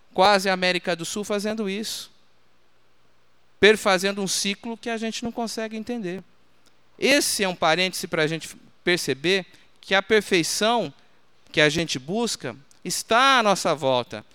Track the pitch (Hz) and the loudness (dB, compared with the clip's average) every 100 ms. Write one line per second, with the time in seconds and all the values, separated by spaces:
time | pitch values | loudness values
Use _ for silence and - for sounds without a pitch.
0 | _ - 196 202 190 185 180 180 185 170 | _ 2 4 4 2 0 0 0 -2 -6
1 | 165 208 202 208 208 220 202 196 220 - | -6 -8 -4 -4 -4 -4 -4 -6 -8 -10
2 | - _ _ _ _ _ _ _ _ _ | -12 _ _ _ _ _ _ _ _ _
3 | _ _ _ _ _ _ 196 214 214 185 | _ _ _ _ _ _ 4 4 2 0
4 | 196 202 190 - 196 202 240 233 240 226 | 0 -4 -4 -4 -4 -6 -8 -10 -8 -6
5 | 226 - 247 233 226 - 220 220 214 240 | -6 -6 -8 -6 -8 -8 -8 -8 -8 -8
6 | 185 185 - _ _ _ _ _ _ - | -8 -10 -14 _ _ _ _ _ _ -2
7 | 233 285 277 - 190 175 165 165 185 - | 2 2 2 -2 -2 0 2 2 0 -2
8 | 190 165 151 160 - - - - 175 175 | -4 -2 0 -2 -10 -16 -20 -6 0 0
9 | - 135 160 196 175 - - _ - 196 | 0 -2 0 0 -2 -14 -20 _ 0 0
10 | - 220 - 190 156 - 214 240 156 - | 4 2 4 0 0 0 0 0 -2 -8
11 | _ _ _ _ _ - 151 160 160 151 | _ _ _ _ _ 2 4 2 -4 -6
12 | 135 208 233 - 139 117 - - 180 - | -6 -4 -2 -4 -10 -14 -18 -14 -8 -6
13 | - 226 269 262 214 190 185 151 135 127 | 0 4 6 4 4 2 0 0 0 0
14 | 120 110 - | -2 -10 -16